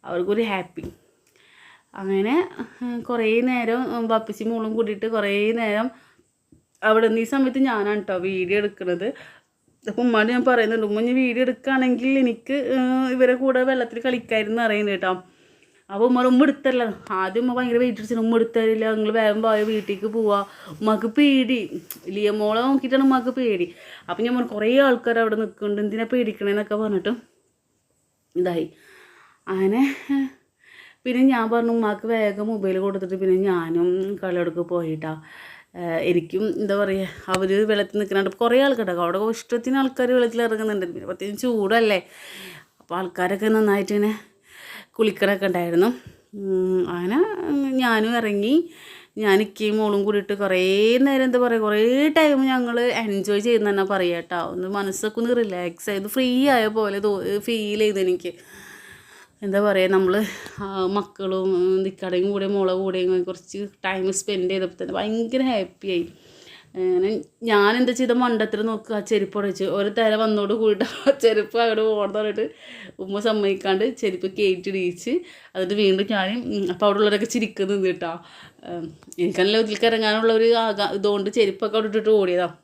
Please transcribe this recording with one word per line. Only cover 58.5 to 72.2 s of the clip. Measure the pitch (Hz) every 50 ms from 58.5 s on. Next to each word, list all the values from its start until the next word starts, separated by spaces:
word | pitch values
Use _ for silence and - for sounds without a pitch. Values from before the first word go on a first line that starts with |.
| - - - - - - - - - - - - - - - _ _ _
എന്താ | - 196 190 202
പറയുക, | 208 208 196 190 185 185
നമ്മൾ, | 190 190 190 185 185 208 220 202 - - - - - -
ആ, | 208 196 196 190 185
മക്കളും, | 180 196 202 190 196 - - 196 185 185 190 185 190 190
ഉം, | 180 180 185 185 190 190
ഇക്കടയും | 190 190 - 190 185 180 180 185 202
കൂടെ | 202 202 190
മോളെ | 190 202 196 190 185 185
കൂടെയും | 185 190 190 180 185 180 180 185 185
കുറച്ച് | 175 180 185 180 - - - 196 202 202 _ _ -
ടൈം | 190 190 190 185 190
സ്പെൻഡ് | 190 190 - - 202 190 180 180
ചെയ്തപ്പോൾ | 190 190 185 175 180
തന്നെ | - 185 175 175
ഭയങ്കര | 185 196 214 220 226 233 226 247 262
ഹാപ്പിയായി. | 262 262 247 208 185 180 - _ - 196 185 175 165 170 - - _ - - - - - - - - _ _
അങ്ങനെ | 185 185 185 180 180 185 202 220 - - _ _ _
ഞാൻ | 233 233 214 202 202 202 226
എന്താ | 247 254 240
ചെയ്ത | 247 247 254 240
മണ്ടത്തിൽ | 240 247 247 240 233 220 220 214 220 208
നോക്കുക, | 214 226 220 208 214 - 220
ആ | 208
ചെരുപ്പ് | 202 - 226 202 196 190 - 208
ഉടച്ച് | 202 202 185 190 190
ഒരു | 196 165 202 202 208
തല | 202 226 226 220 214
വന്നോട് | 214 226 220 214 208 202 196 208
കൂടിയിട്ട് | 220 220 220 208 190 220
ആ | - - - - 277 277 277
ചെരുപ്പ് | - 226 220 214 202 - - 233
അങ്ങോട്ട് | 233 233 220 220
പോകണമെന്ന് | 220 220 214 208 202 196 196
പറഞ്ഞിട്ട് | 214